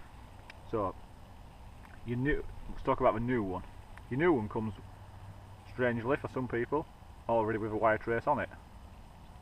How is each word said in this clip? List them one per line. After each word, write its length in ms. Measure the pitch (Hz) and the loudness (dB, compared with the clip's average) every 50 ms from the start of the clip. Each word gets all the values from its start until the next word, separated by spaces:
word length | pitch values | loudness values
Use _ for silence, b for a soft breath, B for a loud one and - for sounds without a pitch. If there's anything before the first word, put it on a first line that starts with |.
| B B B B B B - - - - - - - - | B B B B B B -16 -16 -16 -16 -16 -14 -8 -2
So, 240 | - 110 98 87 - - - - - - - - - - - - - - - - - - - - - - - | 0 0 0 0 -2 -4 -12 -16 -16 -16 -16 -16 -16 -16 -16 -16 -16 -16 -16 -16 -14 -16 -16 -14 -14 -10 -6
your 100 | 117 120 | -4 -2
new, 260 | 123 131 147 143 - - - - - - - | 2 2 4 4 2 2 -2 -8 -8 -8 -6
let's 120 | - - - | -6 -2 2
talk 180 | 135 131 127 | 2 4 6
about 120 | 131 117 98 | 8 6 6
the 80 | 110 | 6
new 220 | 117 123 127 117 101 | 4 4 4 4 4
one. 220 | 92 90 90 - - - - - - - - - - | 2 0 -4 -6 -8 -12 -14 -14 -14 -14 -12 -6 -2
Your 80 | 120 135 | 2 4
new 140 | 165 180 160 | 6 6 6
one 160 | 120 104 104 | 6 4 2
comes, 240 | - 117 110 110 104 - - - - - - - - - - - - - - - - - - - | 0 0 -2 -2 -4 -6 -10 -14 -14 -16 -16 -14 -14 -14 -14 -14 -14 -14 -14 -16 -16 -16 -16 -8
strangely 460 | - - 127 120 117 120 110 120 143 | -2 2 2 4 4 2 2 2 2
for 120 | - - 113 - | 2 0 -2 -2
some 160 | 131 127 117 | -2 -2 0
people, 380 | - 117 117 - 143 151 - - - - - - - - - - | 2 0 2 2 2 0 0 0 -8 -16 -16 -16 -16 -6 0 4
already 300 | 117 117 107 107 113 104 | 4 4 6 4 2 2
with 120 | 107 110 | 0 0
a 60 | 107 | 2
wire 220 | 104 107 110 107 107 | 4 6 6 6 6
trace 280 | - 117 117 117 - | 4 2 2 2 4
on 120 | - - 117 | 4 4 4
it, 100 | 92 - - - - - - - - - - - - - - - - - - - | 2 -2 -4 -10 -16 -16 -16 -16 -16 -16 -16 -16 -16 -16 -16 -16 -16 -16 -16 -16